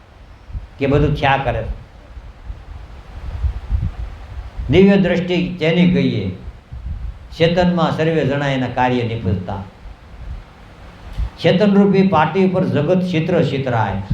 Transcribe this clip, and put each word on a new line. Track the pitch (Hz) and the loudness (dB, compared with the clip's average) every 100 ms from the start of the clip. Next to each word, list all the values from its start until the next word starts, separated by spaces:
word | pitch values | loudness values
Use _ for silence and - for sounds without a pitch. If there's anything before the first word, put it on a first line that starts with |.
| - - - - - - - - | -20 -20 -20 -20 -12 -12 -12 -4
કે | 135 | 0
બધું | 143 151 | 2 2
થયા | 151 139 135 | 2 2 2
કરે? | 123 113 110 - - - - - - - - - - - - - - - - - - - - - - - - - - - - - - | 0 -4 -4 -8 -12 -20 -20 -18 -18 -16 -14 -14 -14 -18 -18 -18 -18 -14 -10 -4 -4 -4 -2 -2 -2 -4 -10 -12 -14 -14 -12 -8 2
દિવ્ય | 143 196 202 | 6 6 6
દ્રષ્ટિ | 185 175 - 175 - | 4 0 0 -2 -2
જેની | - 156 175 180 | -2 0 4 4
કહીએ, | 143 131 113 95 92 - - - - - - - - - - | 4 2 0 -4 -6 -12 -18 -16 -12 -10 -8 -10 -12 -10 0
ચેતનમાં | 165 175 175 170 151 143 | 2 4 2 2 0 0
સર્વે | 160 160 | 0 2
જણા | 131 139 139 | 0 0 0
એના | 135 123 | -2 -2
કાર્ય | - 127 123 | 0 0 0
નિપજતા. | 113 110 98 90 - 98 98 - - - - - - - - - - - - - - - - - | -2 -2 -2 -2 -2 -8 -10 -16 -18 -18 -20 -16 -12 -12 -14 -20 -20 -20 -20 -20 -10 -4 -4 0
ચેતનરૂપી | 165 180 208 202 202 190 | 2 4 4 6 6 6
પાટી | 190 156 156 196 | 4 4 2 2
ઉપર | 185 175 | 2 2
જગત | 127 123 151 185 | 0 0 2 2
ચિત્ર | 180 160 156 170 | 0 -2 0 2
ચિત્રાય. | - 135 127 117 104 98 98 | 0 0 -2 0 0 -2 -4